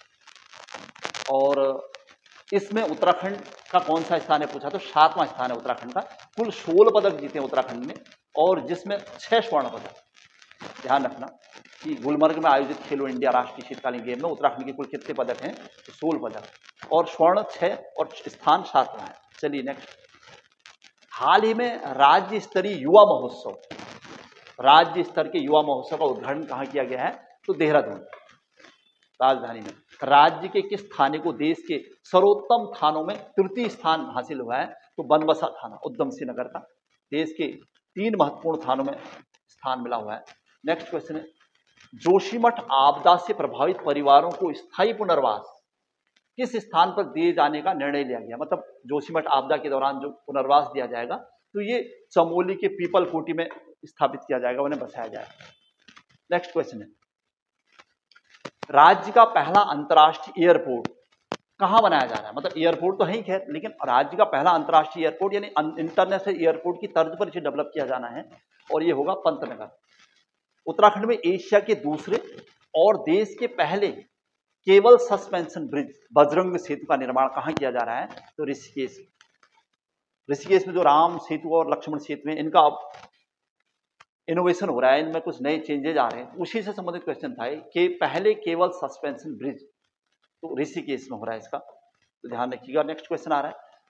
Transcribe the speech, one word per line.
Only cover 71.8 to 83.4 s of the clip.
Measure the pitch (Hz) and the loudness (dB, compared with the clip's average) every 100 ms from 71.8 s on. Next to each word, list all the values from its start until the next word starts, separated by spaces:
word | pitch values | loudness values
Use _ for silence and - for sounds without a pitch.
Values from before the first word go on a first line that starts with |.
| 143 151 - 226 - - - _ _ 156 | -2 -6 -4 -4 -4 -18 -20 _ _ 2
और | 190 196 | 4 4
देश | 156 185 214 - | 2 0 0 -4
के | 240 | -6
पहले | - 156 196 196 135 - _ _ _ _ _ - | -2 -2 0 -2 -4 -16 _ _ _ _ _ 6
केबल | 196 226 240 | 8 10 8
सस्पेंशन | - 202 - 180 160 175 143 | 6 -2 -2 -6 -6 -8 -6
ब्रिज | 143 131 - _ | -6 -6 -10 _
बजरंग | 131 147 156 185 180 | 4 4 4 0 -2
सेतु | - 147 - | -6 -8 -2
का | 139 | -2
निर्माण | 131 127 135 | 0 0 0
कहाँ | 143 135 | -2 -6
किया | 151 135 | -4 -2
जा | 120 | -2
रहा | 113 120 | -4 -6
है, | 180 | -8
तो | - - - 143 | -14 -18 -10 -8
ऋषिकेश। | 139 - - 131 - - _ _ _ _ _ _ _ _ _ _ _ - | -8 -12 -10 -10 -10 -20 _ _ _ _ _ _ _ _ _ _ _ -8
ऋषिकेश | 143 175 190 185 | -6 2 2 2
में | |
जो | 180 | 2
राम | 151 147 170 170 | 4 6 4 0
सेतु | - 156 165 | -8 -8 -2
और | 165 147 | 0 0
लक्ष्मण | 147 - 151 | -2 -6 -10
सेतु | 147 147 143 | -8 -10 -8
है, | 156 | -6
इनका | 156 175 | 2 4
अब | 147 - - - - _ _ _ | 4 2 -12 -20 -20 _ _ _